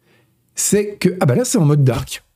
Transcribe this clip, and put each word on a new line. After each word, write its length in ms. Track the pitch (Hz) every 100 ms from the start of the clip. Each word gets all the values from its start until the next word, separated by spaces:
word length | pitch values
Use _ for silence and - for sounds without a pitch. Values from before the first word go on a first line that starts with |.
| _ _ _ _ _
C'est 440 | - - 202 208 -
que... 160 | 180 180
Ah 60 | 156
bah 80 |
là, 120 | 131 247
c'est 120 | 226
en 80 | 147
mode 180 | 147
dark. 400 | 131 117 - - _